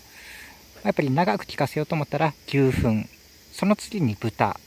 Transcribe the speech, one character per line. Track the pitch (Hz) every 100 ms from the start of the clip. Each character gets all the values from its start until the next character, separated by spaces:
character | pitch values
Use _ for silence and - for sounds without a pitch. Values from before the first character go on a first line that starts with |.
| - - - - - - - -
や | 208
っ |
ぱ | 196
り | 147
長 | 135 180 202
く | -
効 |
か | - 143
せ | -
よ |
う | 151
と |
思 | 165
っ | 143
た | 143
ら | 160 - -
牛 | 139 131
糞、 | 127 123 110 - - - - -
そ | - 190
の | 208
次 | - 214
に | 135
豚。 | 104 113 - 107 98